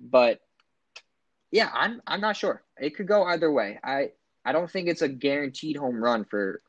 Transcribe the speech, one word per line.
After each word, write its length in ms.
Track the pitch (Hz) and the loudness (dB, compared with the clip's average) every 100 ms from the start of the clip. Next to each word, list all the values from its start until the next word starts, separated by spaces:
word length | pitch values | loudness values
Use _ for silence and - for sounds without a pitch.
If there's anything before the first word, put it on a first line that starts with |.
But, 400 | 120 127 120 113 _ _ _ _ _ - - _ _ _ _ | 2 4 6 2 _ _ _ _ _ -20 -20 _ _ _ _
yeah, 200 | 202 214 | 0 0
I'm, 260 | 117 180 233 - | 0 -2 -4 -6
I'm 140 | 175 | -2
not 140 | 214 202 | -2 0
sure. 260 | 196 - _ - | -2 -4 _ -8
It 160 | 143 151 | -6 -4
could 100 | 190 | 2
go 180 | 208 | 2
either 260 | 180 175 160 | 4 2 2
way. 260 | 139 101 113 | 2 0 -4
I, 280 | - 139 135 - _ _ | -4 -2 -4 -6 _ _
I 80 | 123 | -2
don't 180 | 151 175 | -2 -2
think 180 | 190 175 | -2 -2
it's 140 | 165 | 0
a 60 | 151 | -2
guaranteed 680 | 131 143 143 143 135 156 143 | 0 -2 0 -4 -6 -6 -4
home 260 | 135 117 | -4 0
run 220 | 117 117 | 0 0
for, 380 | 101 104 98 - | -2 -4 -4 -6